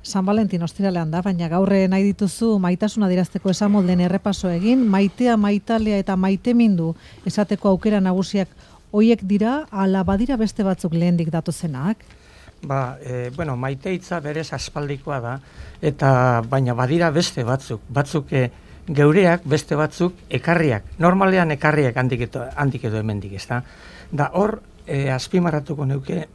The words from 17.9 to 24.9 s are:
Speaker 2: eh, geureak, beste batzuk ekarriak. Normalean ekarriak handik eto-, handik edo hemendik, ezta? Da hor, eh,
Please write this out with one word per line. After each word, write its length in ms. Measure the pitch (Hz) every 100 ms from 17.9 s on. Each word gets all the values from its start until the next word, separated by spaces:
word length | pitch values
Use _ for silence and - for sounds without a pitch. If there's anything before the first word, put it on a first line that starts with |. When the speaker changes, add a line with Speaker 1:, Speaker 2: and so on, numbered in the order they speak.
| 127 135 156 135
Speaker 2:
eh, 180 | 139 123 - - - -
geureak, 560 | 147 147 156 180 175
beste 300 | 139 147 -
batzuk 380 | 147 151 - 175 180 -
ekarriak. 540 | 131 - 165 156 107 - -
Normalean 520 | 165 185 190 185 165
ekarriak 420 | 139 151 151 131 117
handik 280 | 127 120 117
eto-, 200 | 120 123
handik 280 | - 143 123
edo 160 | 113 110
hemendik, 340 | 107 104 95 98
ezta? 220 | - 123 - - - - -
Da 180 | 143 143
hor, 260 | 180 208 214 - -
eh, 240 | -